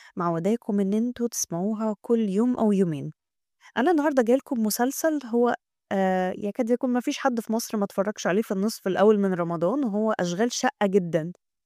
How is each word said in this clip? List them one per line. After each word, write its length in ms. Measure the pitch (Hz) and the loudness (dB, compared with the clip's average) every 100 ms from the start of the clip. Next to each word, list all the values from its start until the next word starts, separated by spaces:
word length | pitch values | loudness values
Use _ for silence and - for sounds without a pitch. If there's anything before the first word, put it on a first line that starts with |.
| - - | -16 -4
معوداكم 640 | 175 165 185 233 - 202 | -2 0 0 -2 0 0
إن 120 | 190 | 2
انتوا 340 | 214 240 240 233 | 0 0 -2 -4
تسمعوها 680 | - - 170 202 214 220 202 | -4 -6 -2 -2 -2 -4 -4
كل 180 | - 233 208 | 0 2 2
يوم 280 | 190 247 - | 2 0 2
أو 160 | 214 | 2
يومين. 400 | 196 175 147 147 - _ _ _ _ - - | 4 2 0 -8 -14 _ _ _ _ -8 0
أنا 140 | 294 | 2
النهاردة 320 | 320 302 262 | 4 2 2
جايلكم 400 | 226 269 - 240 | 4 2 2 -2
مسلسل 580 | 214 - 247 - 320 302 247 | -2 0 -2 0 -2 -2 -2
هو، 280 | 240 240 - _ _ - | 0 2 0 _ _ -4
آه، 420 | 196 190 185 185 202 | 0 2 2 -2 -4
يكاد 320 | 208 - 226 | -6 -4 0
يكون 220 | 247 254 | 0 2
مفيش 260 | 247 294 - | 0 -2 -2
حد 220 | 269 233 | -2 -2
في 120 | - | -2
مصر 240 | 226 - 220 | -4 -2 -4
ما 60 | |
اتفرجش 420 | 202 - 196 - 190 | -2 -2 -4 -2 0
عليه 160 | 190 | 0
في 100 | - | 0
النصف 320 | 190 214 - 196 | -2 -2 -4 -4
الأول 300 | 180 208 208 | 4 4 4
من 140 | 196 | 2
رمضان، 500 | 175 170 170 170 277 | 0 -2 0 0 0
وهو 280 | 247 202 220 | -2 -2 -2
أشغال 400 | - 175 175 240 | 0 -2 0 -2
شقة 340 | - 254 - 202 | 0 -4 0 2
جدًا. 460 | 196 175 160 165 - _ _ | 2 0 -2 -4 -12 _ _